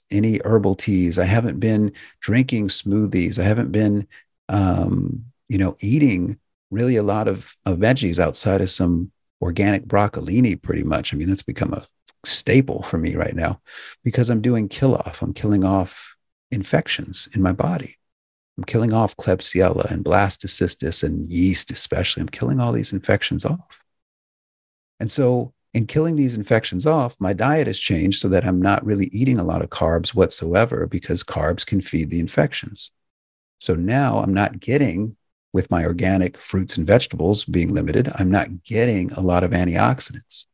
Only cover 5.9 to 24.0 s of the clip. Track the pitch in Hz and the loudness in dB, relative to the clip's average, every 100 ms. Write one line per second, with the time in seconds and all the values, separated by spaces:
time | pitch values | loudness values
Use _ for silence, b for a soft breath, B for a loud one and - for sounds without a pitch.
5.9 | 143 143 92 87 - _ _ - 101 123 | 2 2 2 -2 -6 _ _ -8 -2 0
6.9 | 117 101 104 107 98 - - - 87 110 | 0 0 0 -2 -4 -10 -8 -4 2 2
7.9 | 131 104 85 80 - 107 95 95 - 90 | 2 0 0 0 2 2 2 2 2 2
8.9 | 85 90 _ _ - 90 87 101 98 - | 0 -2 _ _ -6 -4 0 0 0 0
9.9 | 101 104 - 80 107 123 85 - 78 71 | 2 2 -2 -2 2 2 0 -4 -4 -2
10.9 | 76 - 73 85 95 - - - - - | -2 -4 -4 -2 -2 -4 -4 -4 -6 -12
11.9 | _ - _ - - - 135 131 - - | _ -20 _ -4 -2 4 4 4 -2 -4
12.9 | 82 82 82 82 - 82 - - B B | -2 -2 -2 -4 -2 -4 -4 -12 B B
13.9 | B 123 - 117 113 120 117 101 - 135 | B -2 0 2 2 2 2 0 0 2
14.9 | 117 - - - - 110 101 95 95 92 | 2 -2 -6 -6 -4 0 2 4 2 0
15.9 | - - - _ _ - 120 92 151 - | -8 -20 -20 _ _ -10 -8 -2 -2 -2
16.9 | - - 92 - 104 92 95 - 175 - | -6 -6 -10 -6 0 0 0 -2 -4 -8
17.9 | - _ _ _ _ _ - - 117 113 | -18 _ _ _ _ _ -14 -4 0 2
18.9 | 110 107 - - 92 - 87 90 - - | 2 0 -2 -2 0 0 2 2 2 -2
19.9 | 95 - 92 98 - 98 - 85 - 78 | -2 2 2 2 -2 -2 0 2 0 0
20.9 | - - 78 82 87 92 - - - - | 0 0 -4 -4 0 2 2 0 -2 -2
21.9 | - 90 - - - 120 139 120 117 107 | -2 -2 -4 -6 -4 -2 0 0 0 -2
22.9 | 95 - 104 - - - 175 - - _ | -4 0 0 0 -2 -2 -4 -8 -20 _
23.9 | _ | _